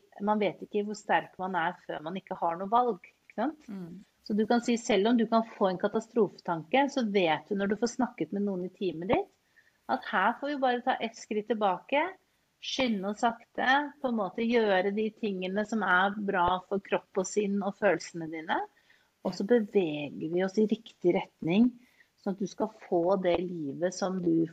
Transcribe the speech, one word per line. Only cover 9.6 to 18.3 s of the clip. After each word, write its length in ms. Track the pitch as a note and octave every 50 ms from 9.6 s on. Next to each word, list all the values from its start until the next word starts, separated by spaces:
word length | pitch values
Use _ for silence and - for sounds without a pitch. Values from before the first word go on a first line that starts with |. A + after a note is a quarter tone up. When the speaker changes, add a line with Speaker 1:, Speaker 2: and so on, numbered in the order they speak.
| _ _ _ _ _ -
Speaker 1:
at 140 | A3+ - -
her 300 | - - F#3 F#3+ A3+ A#3+ -
får 120 | C#4+ C#4+
vi 40 | D4 C4
bare 200 | C4+ B3+ A#3+ B3 A#3+
ta 80 | C4 - -
ett 140 | - A3+ - -
skritt 300 | - - G#3+ G#3+ G#3 -
tilbake, 540 | B3 G#3 A3 G3 F3+ - - - C4+ C#4+ E4 F#4 F#4+ - _ _ _ _ _ _ _ _
skynde 480 | - - - - C4 A#3+ G#3+ F#3+ F#3 G3+
oss 140 | G#3 - B3
sakte, 420 | A#3 A#3 - - _ _ - - B3 C4+ C#4+ D4 C#4 - -
på 60 | - B3+
en 40 | A#3 A3
måte 260 | F#3+ F3 - - A#3
gjøre 460 | A3+ B3 A#3 A3 G#3 F#3+ F#3 F#3 G3+ G3+
de 140 | A3 A3 G#3+ - -
tingene 460 | A#3 G#3 F#3+ F#3 F#3 F#3 F#3+ G#3 G#3+
som 160 | G#3 A3+ A3
er 320 | F#3+ F#3+ F3+ F3+ G3 G3+ G3+
bra 460 | G#3+ G3+ G3 F#3+ F#3 F3 F3+ F#3 F#3 - _
for 100 | G3+ G3
kropp 380 | - - G3+ F#3 - _ - G3
og 80 | F#3
sinn 300 | - - G#3 G#3+ G3 G3+ G3+ F#3
og 100 | G3 - -
følelsene 480 | G#3+ G3 D#3+ E3 - - - E3+ D#3+
dine, 300 | D#3